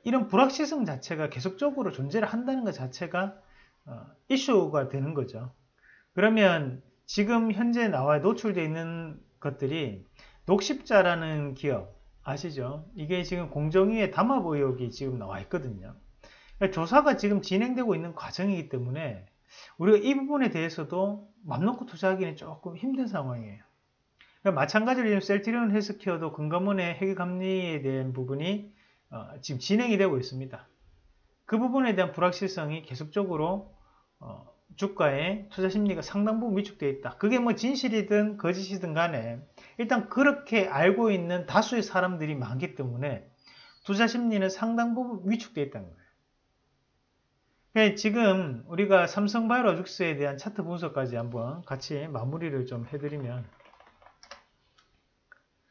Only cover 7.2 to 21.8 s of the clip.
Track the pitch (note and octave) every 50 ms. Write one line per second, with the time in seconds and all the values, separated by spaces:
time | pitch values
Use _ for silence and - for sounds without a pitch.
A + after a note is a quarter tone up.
7.2 | G#3 G#3 A#3 A#3 A3+ A3+ G3+ F#3+ A#3 A#3 A#3+ A#3+ A#3 G#3+ E3 C3 C3 D3 D3+ D3
8.2 | C#3+ G3+ A#3 A#3 - G#3+ F#3+ F3+ D#3+ D#3 D#3+ E3 E3 E3 E3+ E3 E3 D#3 D3+ -
9.2 | - _ _ - - C#3+ C3 - C#3 C3 D3+ E3 D3 A#2 G2+ F#2 F#2 _ _ -
10.2 | - - - - - - F#3 G3 - - D4 - - - A#3 G3+ F3+ F3 E3+ E3
11.2 | D#3+ D#3+ D#3 D3+ D3 C#3+ C3 - - C#3+ B2+ G2+ F#2 - - - - - _ _
12.2 | - C#3 C#3 D3 - E3+ D3 C3+ A#2+ B2+ C#3+ D#3 D#3+ - - F#3+ D3+ D3+ F#3 F3+
13.2 | F3 F3+ F3+ F3 E3+ C#3+ - D3 D3+ D#3 D#3+ F#3+ F#3+ G#3 A3+ A3+ G3+ - - D#3+
14.2 | F#3+ B3 C#4 C4 F3+ E3 D3+ C#3+ C#3 C3 B2+ B2+ B2+ A#2 - - C#3 C3 B2+ A#2+
15.2 | G2+ F#2+ G2 G2 G2 - - F3 C#3+ B2 G#2 F#2+ F2+ - - - - - _ _
16.2 | - - - - - - - - G3+ F#3+ F#3+ E3 E3 E3+ A#3 D4 C#4+ D4+ - -
17.2 | - G3+ G3+ G3 G3 - F#3 G3 A#3 B3+ B3+ B3+ B3 A3+ F3+ D#3+ E3 E3+ D#3+ -
18.2 | - - - - F#3 G3+ G3 E3+ C#3+ - - B2+ B2 B2 C3 D#3 D#3+ C3 G#2 F#2
19.2 | F#2+ - _ _ _ _ - - - - - - E3 G3+ G#3+ G#3 G#3 C4 C#4 C#4
20.2 | C4+ C#4 D4 C#4 B3+ G3 - E3 D#3+ E3 D#3+ E3+ D#3 - F3 F#3 F#3+ G3+ G#3 G#3
21.2 | - - _ _ - D#3 C3+ - F3 A3+ B3+ -